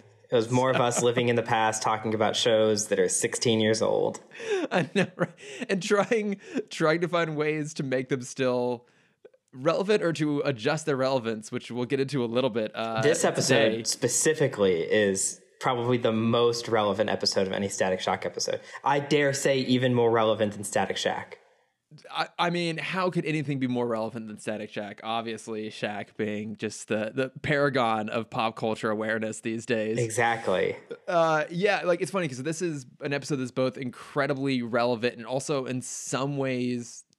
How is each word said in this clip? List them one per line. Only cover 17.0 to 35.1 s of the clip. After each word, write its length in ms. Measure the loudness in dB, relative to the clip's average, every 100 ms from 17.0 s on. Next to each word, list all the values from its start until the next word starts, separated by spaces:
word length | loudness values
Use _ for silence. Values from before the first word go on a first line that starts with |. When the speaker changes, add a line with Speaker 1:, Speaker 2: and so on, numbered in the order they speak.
| 2
Speaker 1:
episode 360 | 0 0 2 0
of 80 |
any 160 | 0 -2
Static 300 | 0 0 0
Shock 260 | 0 -2 -2
episode. 340 | -4 -4 -4 -6 -4
I 160 | 0 0
dare 340 | 2 2 2
say 260 | 2 2 2
even 340 | 2 2 4
more 160 | 4 4
relevant 440 | 4 4 2 0
than 100 | -2
Static 340 | -2 0 0 -2
Shack. 400 | -2 -4 -8 -16 _ _ _ _ _ -20 -10
Speaker 2:
I, 160 | -6 -6 -2
I 100 | 0
mean, 280 | 0 -2 -4
how 320 | -4 -2 -2
could 120 | 0
anything 360 | -2 -2 -2 -2
be 80 | 0
more 200 | 0 0
relevant 400 | 0 -4 -6 -10
than 120 | -10
Static 320 | -8 -8 -8
Shack? 280 | -8 -10 -8
Obviously, 680 | -6 -4 -4 -8 -8 -8 -8
Shack 480 | -6 -6 -6 -8 -6
being 380 | -4 -4 -6 -6
just 300 | -8 -6 -4
the, 240 | -4 -2
the 160 | -4 -6 -4
paragon 640 | -2 2 2 2 2 0 -2
of 220 | -4 -4
pop 240 | -2 -2 -2
culture 340 | -2 -2 -2
awareness 520 | 0 0 -2 -2 -6
these 260 | -6 -4 -2
days. 320 | 0 0 -2
Speaker 1:
Exactly. 760 | -2 0 0 0 0 2 0 -2 -10 -12 -2
Speaker 2:
Uh, 360 | 2 4 2 0
yeah, 300 | 0 0 2
like, 180 | 2 0
it's 80 | 0
funny 160 | -2 -4
'cause 140 | -4
this 220 | -6 -4
is 240 | -4 -6 -10 -10
an 120 | -4
episode 220 | -4 -2 -4
that's 160 | -2
both 260 | -2 -2 -2
incredibly 840 | -8 -10 -6 -2 0 0 0 0
relevant 540 | 0 2 2 2 -2